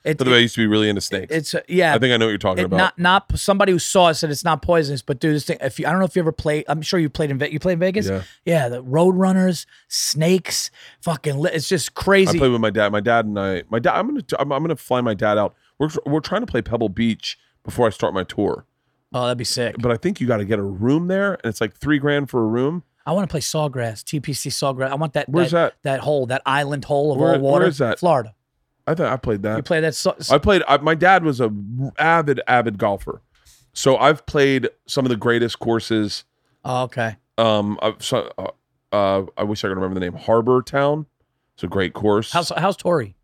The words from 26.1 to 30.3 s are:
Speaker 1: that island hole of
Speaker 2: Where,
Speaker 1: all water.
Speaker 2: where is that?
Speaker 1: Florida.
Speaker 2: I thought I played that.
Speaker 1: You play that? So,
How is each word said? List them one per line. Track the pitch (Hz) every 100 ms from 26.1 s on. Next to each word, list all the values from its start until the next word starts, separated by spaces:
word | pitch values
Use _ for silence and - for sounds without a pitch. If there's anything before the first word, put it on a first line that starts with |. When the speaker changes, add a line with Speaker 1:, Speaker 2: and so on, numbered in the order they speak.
| 147 120
Speaker 1:
that | 131
island | 139 139 143 143
hole | - 143 151
of | 135
Speaker 2:
Where, | 135
Speaker 1:
all | 135
water. | 139 143
Speaker 2:
where | 185
is | 139
that? | 120 -
Speaker 1:
Florida. | 175 143 110 - _ _ _ _ -
Speaker 2:
I |
thought | 165 131
I | 127
played | 127 101
that. | 107 113
Speaker 1:
You |
play | 135 160
that? | 160
So, | 131 185 - 127